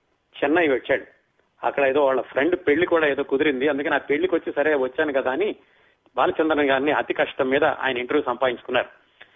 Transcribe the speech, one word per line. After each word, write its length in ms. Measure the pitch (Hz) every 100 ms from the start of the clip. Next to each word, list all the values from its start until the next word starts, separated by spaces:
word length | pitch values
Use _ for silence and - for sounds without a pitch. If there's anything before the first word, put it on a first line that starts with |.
| _ _ _ -
చెన్నై 240 | 143 170 160
వచ్చాడు. 360 | 123 - 127 - _ _ _ _ _ 120
అక్కడ 180 | 139
ఏదో 200 | 135 135
వాళ్ళ 160 | 139 131
ఫ్రెండ్ 360 | - 127 151 180
పెళ్లి 300 | 147 147 175
కూడా 200 | 170 156
ఏదో 160 | 135
కుదిరింది, 460 | 135 139 156 127 147
అందుకని 260 | 139 156
ఆ 40 | 143
పెళ్లికి 360 | - 147 180
వచ్చి 180 | 165 165
సరే 220 | 147 147
వచ్చాను 380 | 143 127 143 156
కదా 180 | 135 127
అని 240 | 139 208 - _ _ _ _ _ 123
బాలచంద్రన్ 540 | 131 - 156 147 143
గారిని 220 | 135 147
అతి 220 | 120 120
కష్టం 340 | - 147 - 131
మీద 160 | 135
ఆయన 340 | 151 - 131 123
ఇంటర్వ్యూ 240 | 123 151 127
సంపాదించుకున్నారు. 600 | 120 131 113 - 123 - - _ _ -